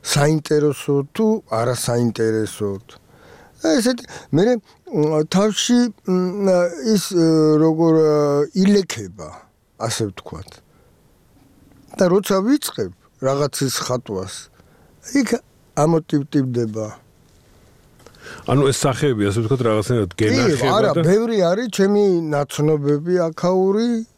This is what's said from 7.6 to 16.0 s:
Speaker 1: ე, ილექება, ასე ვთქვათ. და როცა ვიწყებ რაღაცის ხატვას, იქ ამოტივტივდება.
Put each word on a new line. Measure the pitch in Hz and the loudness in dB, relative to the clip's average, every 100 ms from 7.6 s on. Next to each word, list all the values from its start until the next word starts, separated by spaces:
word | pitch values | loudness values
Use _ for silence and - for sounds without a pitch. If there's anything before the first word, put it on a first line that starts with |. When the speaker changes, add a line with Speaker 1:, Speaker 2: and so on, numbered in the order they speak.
| 160 160 165 160 | 2 2 2 4
Speaker 1:
ე, | 156 151 147 143 147 190 | 4 4 2 0 0 0
ილექება, | 196 202 180 - 98 104 78 - _ _ _ _ | 2 2 0 -8 -12 -14 -16 -16 _ _ _ _
ასე | 113 - 107 | -6 -4 -6
ვთქვათ. | 95 - - - - _ _ _ _ _ _ _ _ _ _ _ - _ | -6 -16 -16 -16 -20 _ _ _ _ _ _ _ _ _ _ _ -20 _
და | - 185 | 0 2
როცა | 185 190 190 | 2 2 -2
ვიწყებ | 202 285 - - 98 92 _ _ | 0 0 -2 -8 -10 -10 _ _
რაღაცის | 131 139 147 - 135 - | -4 -2 -2 -2 -4 -4
ხატვას, | 160 127 - 98 98 - - _ - _ _ _ | -4 -6 -4 -8 -8 -14 -20 _ -20 _ _ _
იქ | - 269 233 233 _ _ _ - | -4 -2 0 -4 _ _ _ 0
ამოტივტივდება. | 151 165 | 2 2